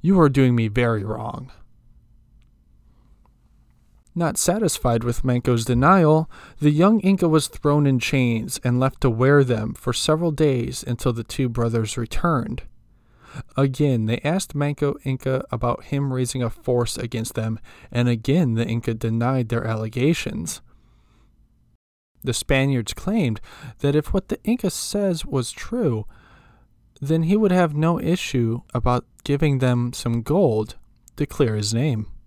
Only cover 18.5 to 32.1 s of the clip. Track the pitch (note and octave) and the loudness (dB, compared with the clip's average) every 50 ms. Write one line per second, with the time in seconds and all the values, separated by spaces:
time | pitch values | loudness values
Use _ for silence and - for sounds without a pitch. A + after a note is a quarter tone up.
18.5 | A2+ A2 A#2 - A2+ A#2 - - A2+ A2+ - A2+ A2+ A2+ A#2 B2 C3+ C3 B2 A2 | 2 0 0 0 -2 -2 -2 -4 -4 -2 -2 -2 0 0 0 0 0 0 0 -2
19.5 | A#2 A#2 - A2+ A2+ G#2+ A2 A2 A2 A#2+ B2+ D3+ E3 - - - - - - E3 | -2 -4 -2 -2 -4 -4 -6 -6 -2 0 2 2 2 0 -2 -8 -8 -8 -8 -8
20.5 | - - - - - _ _ _ _ _ _ _ _ _ _ _ _ _ _ _ | -10 -12 -16 -20 -20 _ _ _ _ _ _ _ _ _ _ _ _ _ _ _
21.5 | _ _ _ _ _ _ _ _ _ _ _ _ _ _ - B2+ A#2 - - - | _ _ _ _ _ _ _ _ _ _ _ _ _ _ -6 -4 -4 -4 -2 0
22.5 | C#3+ C3+ C3+ C#3 C#3 B2 A2 - - - - F#3 G#3 A3+ F3 B2 A2 - - - | 2 2 2 2 0 0 -2 -4 -10 -6 -4 -2 0 0 0 0 -2 -4 -8 -18
23.5 | - - - B2+ - - - C#3+ C#3+ D3+ D3+ - - F#3+ - - - - _ - | -18 -18 -18 -20 -12 -2 -2 2 2 2 0 0 -2 -2 -2 -4 -8 -4 _ -2
24.5 | A#3 B3 - F3+ - - - - - G#3 G3+ G3 F3 D#3+ - D3 D3+ C3 A#2+ - | -2 0 0 -4 -4 -4 -8 -4 -2 0 0 0 0 -2 -4 -4 -2 -2 -2 -4
25.5 | - - - - A3 B3+ A3+ D3+ A#2 A2 G#2+ - - - - - - - - - | -8 -12 -10 -6 -4 0 0 0 0 -2 -6 -8 -14 -18 -20 -20 -20 -20 -20 -20
26.5 | _ _ _ _ _ _ _ _ _ - C#3+ C#3 D#3+ D#3+ E3 E3 G3 G#3+ A3 G3 | _ _ _ _ _ _ _ _ _ -8 -2 0 0 0 2 2 2 4 4 4
27.5 | F3+ F3+ F3+ D#3+ D3 D3+ D#3 E3 E3+ - - D#3 F3 F#3 - - - B2+ A#2 A2+ | 4 4 4 2 2 0 2 2 2 0 0 0 -2 -2 -2 -2 0 0 0 0
28.5 | A#2 A#2 - _ - A#2+ - B2 B2 B2 - _ _ _ - - C#3+ C#3+ E3 D3+ | -2 -4 -8 _ -4 0 2 2 2 2 -2 _ _ _ -2 -2 0 2 2 2
29.5 | C#3 C3 C3 B2+ B2 A#2+ A#2+ B2 B2 - - A#2+ A#2 A#2 A2+ - D3 F#3+ G3 C#3 | 2 2 2 2 2 2 0 -2 -4 -4 -4 -2 -2 -2 0 2 2 4 4 4
30.5 | A2 A2 G#2+ - - - - _ _ _ _ - _ - D3 - - - D3 A2+ | 2 2 -2 -4 -8 -18 -20 _ _ _ _ -20 _ -6 -6 -6 0 0 0 2
31.5 | G#2+ G#2+ G#2 G#2 A2+ A2+ C#3 D#3 B2 G#2+ G#2 - | 2 -2 -2 0 0 0 0 0 0 -2 -4 -8